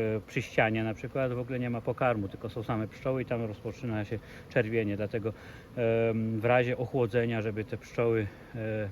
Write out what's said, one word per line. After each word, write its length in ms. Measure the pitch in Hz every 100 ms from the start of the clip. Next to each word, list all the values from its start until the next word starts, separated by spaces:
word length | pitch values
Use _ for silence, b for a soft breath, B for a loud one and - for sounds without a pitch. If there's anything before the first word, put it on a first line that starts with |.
| 110 110
e, 40 | -
przy 160 | 131
ścianie 420 | - - 113 110
na 100 | 110
przykład, 380 | 107 123 135 131
w 60 | 123
ogóle 200 | 123 127
nie 120 | 123
ma 100 | 120
pokarmu, 480 | 127 117 131 110 98
tylko 200 | - 107
są 140 | 120
same 260 | 107 107 107
pszczoły 340 | - 135 131
i 20 |
tam 200 | 123 120
rozpoczyna 600 | 113 104 117 - 123 107
się 140 | 101 110 B B B
czerwienie. 480 | 135 110 113 104 101
Dlatego, 320 | 104 113 107
em, 1120 | - - - - - 113 113 113 110 110 110
w 40 |
razie 340 | 117 123 120 123
ochłodzenia, 640 | 120 139 117 120 117 113
żeby 220 | 107 107
te 120 | 104 110
pszczoły, 500 | - - 117 113 104 B B
e, 340 | 120 110 107 104